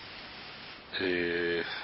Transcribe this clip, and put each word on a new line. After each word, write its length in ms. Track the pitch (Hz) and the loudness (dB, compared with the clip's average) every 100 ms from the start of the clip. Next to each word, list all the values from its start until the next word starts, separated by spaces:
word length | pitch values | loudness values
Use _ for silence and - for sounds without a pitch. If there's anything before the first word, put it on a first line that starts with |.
| - - - - - - - - - - | -12 -12 -12 -10 -12 -12 -12 -12 -8 0
И, 640 | 95 90 87 85 85 85 82 - | 4 4 4 4 4 2 2 -2